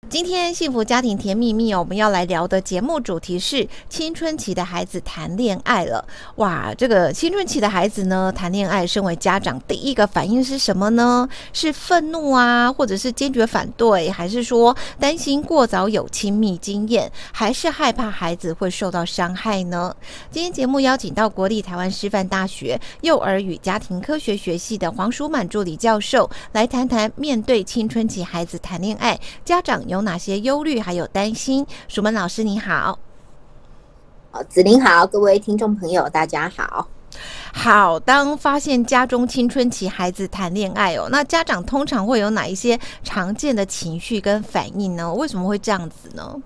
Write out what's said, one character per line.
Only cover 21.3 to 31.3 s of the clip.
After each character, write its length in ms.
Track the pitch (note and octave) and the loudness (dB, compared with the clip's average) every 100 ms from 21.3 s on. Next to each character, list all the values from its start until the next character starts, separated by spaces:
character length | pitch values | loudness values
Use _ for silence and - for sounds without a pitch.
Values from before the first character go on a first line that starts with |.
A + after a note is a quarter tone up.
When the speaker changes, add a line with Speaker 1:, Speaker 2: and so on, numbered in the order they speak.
| G#3 F#3+ | 0 0
Speaker 1:
立 160 | A3 | 0
台 140 | G3 F3 | -4 -4
湾 120 | F#3 | -4
师 220 | F#3+ G3+ | -2 -2
范 160 | G3+ F#3+ | -2 -2
大 180 | F#3+ | -2
学 340 | F#3+ - B2 B2 - - | -4 -6 -4 -4 -6 -6
幼 140 | D#4+ D4+ | 2 2
儿 240 | - F#3+ | 2 0
与 160 | G3 E3 | -2 -6
家 200 | - G3 | -4 -4
庭 220 | - F3+ | -4 -8
科 180 | G3+ D4+ | -4 -4
学 180 | - G3+ | -2 -4
学 220 | - F3 | -2 -4
系 180 | - G#3+ | -4 -4
的 140 | F3 | -4
黄 200 | B3 G3 | -2 -2
淑 180 | A#3+ D4 | -2 -2
满 200 | D#4 F3 | -2 -2
助 140 | G#3 | -2
理 140 | F#3+ D#3+ | -4 -2
教 240 | A#3 G#3+ | 2 2
授 280 | G3+ C4 G3+ - - | 2 2 2 -2 -4
来 160 | G#3+ A3+ | 0 2
谈 200 | B3 B3+ | 2 0
谈 240 | A#3+ G#3+ | 2 0
面 260 | - D4+ B3 | -2 -2 -2
对 220 | G#3+ B3 | 2 2
青 260 | - - A3 | 2 -2 -2
春 200 | A3+ A3 | 0 -2
期 160 | G#3 | -2
孩 200 | F3 F3 | -6 -4
子 140 | E3+ E3+ | -6 -8
谈 240 | - F3 | -8 -4
恋 140 | F#3+ G#3+ | -4 -2
爱， 220 | A#3+ G3 - - | 0 -2 -4 -12
家 180 | - F4 | 0 0
长 240 | F4 B3 - | 2 -2 -2
有 120 | F#3 | -2
哪 160 | G#3 E3+ | -2 -4
些 240 | - G3 | -4 -2
忧 240 | A3 C#4+ | 0 0
虑 160 | D#4 C4 | 0 -2
还 140 | G3+ | -2
有 120 | F3 D#3 | -4 -2
担 260 | G3 G#3 | -2 -2